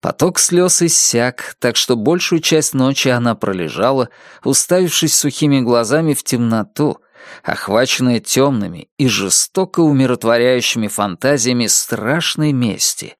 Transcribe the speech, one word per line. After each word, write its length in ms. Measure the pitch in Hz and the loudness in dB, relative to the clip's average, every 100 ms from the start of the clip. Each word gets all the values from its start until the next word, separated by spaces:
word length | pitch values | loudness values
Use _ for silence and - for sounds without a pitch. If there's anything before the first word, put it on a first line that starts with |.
Поток 380 | - - 170 175 | -4 0 0 0
слёз 420 | - 175 180 - | 0 2 2 2
иссяк, 720 | 170 - - 117 120 - - - | 2 2 2 2 0 -2 -14 -4
так 160 | 123 117 | -2 -2
что 200 | - 120 | 0 0
большую 460 | 107 175 - 170 | 2 0 0 -2
часть 320 | - 156 147 | 2 0 0
ночи 360 | 135 131 139 135 | 0 0 0 0
она 260 | 123 120 110 | 2 0 -2
пролежала, 760 | - 95 82 78 113 135 120 - - - | -2 -4 -6 -2 0 0 -2 -6 -20 -8
уставившись 720 | 113 139 - 180 180 - 160 - | -2 0 2 0 2 0 0 0
сухими 460 | 147 - 151 139 | -2 0 2 2
глазами 540 | 120 120 113 147 160 143 | 2 0 2 0 0 -2
в 80 | |
темноту, 760 | - 123 117 113 101 - 147 - _ _ - - | -2 -2 0 0 -2 -2 -4 -4 _ _ -20 -14
охваченная 760 | - 76 - 107 127 - 127 117 | -6 -6 0 0 2 0 0 0
тёмными 720 | - - 139 127 95 85 - _ | -2 0 2 0 -4 -10 -18 _
и 100 | 127 | 0
жестоко 760 | 104 135 - - - 185 - | 0 0 -2 0 -2 -2 2
умиротворяющими 1040 | 160 139 131 120 113 117 123 127 - 117 107 | 2 4 2 0 2 2 4 2 0 -4 -4
фантазиями 800 | - 104 87 131 143 120 123 110 | -4 -4 -2 0 0 0 0 0
страшной 840 | - - 113 107 156 160 - 151 | -2 -2 -6 -2 -2 -2 -2 0
мести 640 | 135 120 90 - - - - | 0 -2 -2 -4 -6 -12 -18